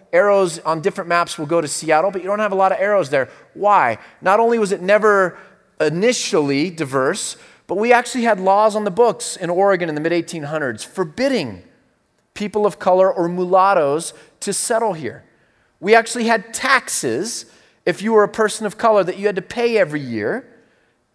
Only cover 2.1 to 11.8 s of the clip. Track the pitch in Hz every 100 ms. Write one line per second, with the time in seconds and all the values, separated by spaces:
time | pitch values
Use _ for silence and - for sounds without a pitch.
2.1 | 190 180 208 214 190 190 185 196 208 143
3.1 | 139 127 - _ - 196 196 131 110 -
4.1 | _ 170 208 233 233 202 190 185 208 214
5.1 | 202 180 - - _ _ _ 151 160 226
6.1 | 247 - 185 139 139 175 165 143 135 135
7.1 | 196 - - - _ - 175 233 240 240
8.1 | 262 233 208 185 196 214 208 208 175 240
9.1 | 190 - - 175 175 196 190 175 151 160
10.1 | 170 165 170 143 156 139 113 - - 170
11.1 | 151 269 254 135 90 - _